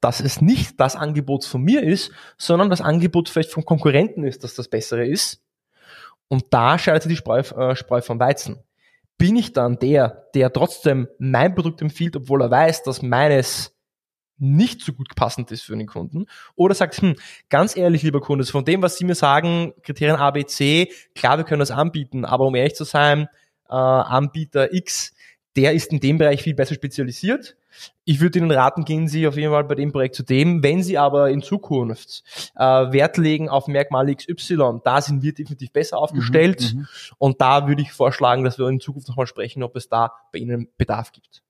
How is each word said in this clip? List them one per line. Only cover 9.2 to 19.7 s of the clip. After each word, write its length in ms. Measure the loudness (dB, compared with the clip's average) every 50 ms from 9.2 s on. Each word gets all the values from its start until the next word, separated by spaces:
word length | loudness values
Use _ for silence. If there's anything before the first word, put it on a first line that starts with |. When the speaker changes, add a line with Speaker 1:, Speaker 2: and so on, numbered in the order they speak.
| 2 4 4
Speaker 1:
ich 180 | 2 0 0 -2
dann 280 | -2 0 0 -2 -2
der, 480 | 0 2 4 4 4 2 -2 -8 -20 _ _
der 200 | 0 0 2 2
trotzdem 560 | 0 -2 -2 -2 -2 0 0 0 0 -2 -6 -8 _
mein 380 | -4 -2 2 2 2 2 2
Produkt 260 | 0 -4 -4 -4 -4 -6
empfiehlt, 320 | -6 -4 -4 -6 -6 -4
obwohl 240 | -8 -4 -2 0 0
er 120 | 2 2 4
weiß, 320 | 4 4 4 2 0 -6
dass 180 | -8 -8 -6 -4
meines 760 | -2 0 2 2 4 4 2 2 0 -4 -8 -10 -12 _ _ _ _ _ _ _ _ _ _ _ _ _ _
nicht 420 | -2 2 4 4 4 2 0 -8
so 120 | -12 -12 -10
gut 240 | -10 -12 -12 -4
passend 340 | -2 -2 -2 -2 -6 -10 -10
ist 120 | -10 -14 -12
für 140 | -10 -10
den 120 | -10 -10 -10
Kunden? 380 | -10 -12 -12 -10 -8 -10 -10 -10 -14 -20 -20 -20 _
Oder 220 | 2 2 2 4
sagt, 260 | 2 0 -2 -2 0 0
hm, 140 | 0 0 0 -6 -20 -20 -20 _ _
ganz 280 | 2 2 2 2 0
ehrlich, 280 | 0 2 2 2 2 2
lieber 160 | 0 0 -2
Kunde, 260 | -2 0 -2 -2 -2
von 180 | -2 -2 -4 0
dem, 160 | 0 0 2
was 160 | 2 0 -2
Sie 80 | -2 -2
mir 120 | -2 -2
sagen, 580 | 2 2 4 4 4 2 0 -2 -2 -2 -4